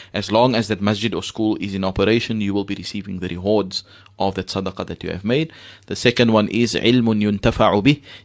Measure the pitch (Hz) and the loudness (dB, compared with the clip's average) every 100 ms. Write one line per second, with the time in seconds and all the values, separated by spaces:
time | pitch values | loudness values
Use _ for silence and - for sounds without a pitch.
0 | - 101 101 110 127 113 104 95 101 101 | -10 -8 0 2 4 2 0 0 0 0
1 | 110 85 - - 110 - 101 98 95 92 | -2 -4 -6 -2 -2 -2 -4 -4 -4 0
2 | 98 117 - 113 101 101 98 92 90 104 | 2 2 0 -4 -2 -2 -4 -8 -8 -10
3 | 98 92 87 87 95 107 92 - - - | -10 -8 -8 -4 0 2 0 -6 -12 -20
4 | - - 98 95 90 98 92 - 90 87 | -20 -4 -4 -2 -6 -6 -6 -6 -10 -8
5 | 85 87 101 135 160 - - - - 101 | -8 -6 -2 -2 -2 -10 -20 -20 -10 0
6 | 123 - 117 110 104 113 113 - 107 123 | 2 4 4 4 2 0 0 2 2 4
7 | 113 107 104 101 117 - 107 101 120 143 | 2 2 0 0 0 2 4 4 2 2
8 | - - | -4 -20